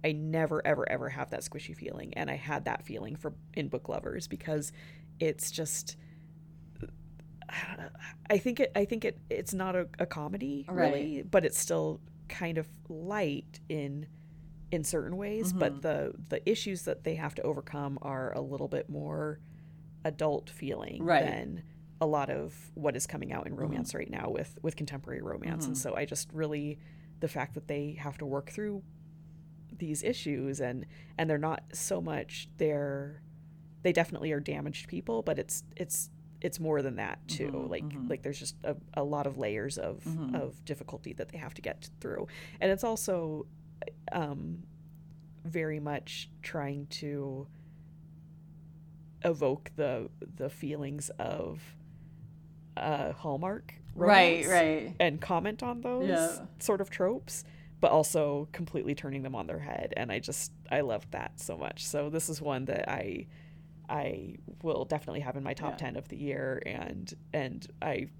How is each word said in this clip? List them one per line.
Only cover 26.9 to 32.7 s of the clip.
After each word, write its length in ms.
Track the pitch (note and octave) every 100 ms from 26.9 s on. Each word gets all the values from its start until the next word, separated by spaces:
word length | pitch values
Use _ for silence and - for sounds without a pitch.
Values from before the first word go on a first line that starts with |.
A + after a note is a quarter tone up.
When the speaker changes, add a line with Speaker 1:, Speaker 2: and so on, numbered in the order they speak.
| - - -
Speaker 1:
the 80 | D#3+
fact 260 | D3 B2+
that 120 | D3+ D#3
they 240 | D3 D3 D#3
have 200 | D3 C#3
to 80 | D3
work 240 | C#3 D3
through 320 | - G#3 G3+ - - - - - - - - - -
these 240 | E3 D3+
issues 580 | - B3 - C3+ C3+ C#3+
and, 240 | B2 B2+ D3+ - - -
and 120 | D#3+
they're 80 | D3
not 240 | D#3 D#3+ -
so 280 | - - F#3
much, 480 | E3 D3+ - - - -
they're, 640 | D#3